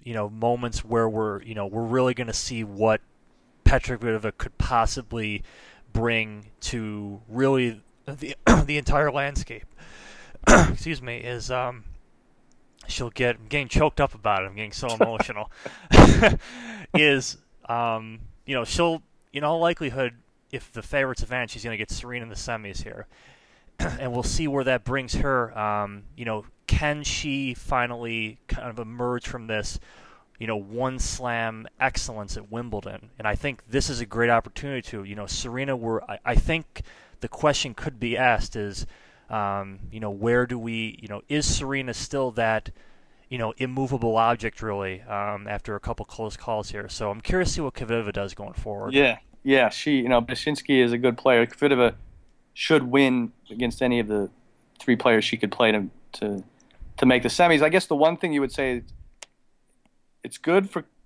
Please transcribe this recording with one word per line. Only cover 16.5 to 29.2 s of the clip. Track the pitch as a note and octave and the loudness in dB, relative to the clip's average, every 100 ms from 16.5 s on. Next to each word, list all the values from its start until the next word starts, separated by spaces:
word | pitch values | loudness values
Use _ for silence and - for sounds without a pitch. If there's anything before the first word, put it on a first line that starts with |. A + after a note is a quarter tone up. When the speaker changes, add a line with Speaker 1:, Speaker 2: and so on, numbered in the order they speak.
| B3 A#3 A3 D#3+ | -16 -16 -16 -2
Speaker 1:
is, | E3+ D3+ C#3 - - _ _ - | 4 4 4 0 -10 _ _ -6
um, | A#2 A#2 A2 A2 A2+ A2 - - | -2 -2 -2 -6 -14 -16 -16 -6
you | |
know, | C3 A2+ | -4 -2
she'll, | - E3+ D#3+ - _ _ | 0 2 0 -6 _ _
in | C#3 | -4
all | D3 E3 | 0 2
likelihood, | E3+ E3+ D3 B2+ B2 A#2+ _ _ _ | 2 0 -4 -2 -4 -4 _ _ _
if | B2+ - | -12 -10
the | A2+ | -14
favorite's | - C#3+ C3+ B2 | -4 -2 -2 -2
advantage, | A2 B2+ A#2 | -4 -4 -4
she's | - | -6
gonna | A#2+ G#2+ | -8 -6
get | G#2+ | -6
Serena | - B2 B2 | -8 -8 -10
in | A2+ | -10
the | G2+ | -10
semis | - A#2 G2+ F#2+ | -8 -8 -8 -10
here. | G#2+ - - _ - _ _ _ _ - | -10 -12 -16 _ -20 _ _ _ _ -6
<clears throat> | E3 B2+ | -4 -4
And | C3 | -6
we'll | B2 | -4
see | A#2+ - D#3 | -2 0 0
where | C#3 C3 | 0 2
that | B2+ | 0
brings | - C3+ B2+ - | 0 -4 -2 -2
her. | C#3 B2+ A2+ G#2+ | 2 2 0 -2
Um, | G#2+ G#2 G#2 G2+ G2+ - | -2 -2 -4 -8 -16 -10
you | A#2 | -6
know, | G#2+ - _ - | -6 -6 _ -2
can | - D3+ D3+ | 0 2 -2
she | C#3+ - D3+ C#3 C3+ | -4 -6 -4 -4 -4
finally | A#2+ - C3 A#2+ A#2+ A#2 A2+ A2 G#2+ - | -6 -2 0 0 -4 -6 -4 -6 -10 -6
kind | - A2 | -6 -6
of | A2 | -10
emerge | A2 A#2+ B2 B2 | -10 -4 -2 -2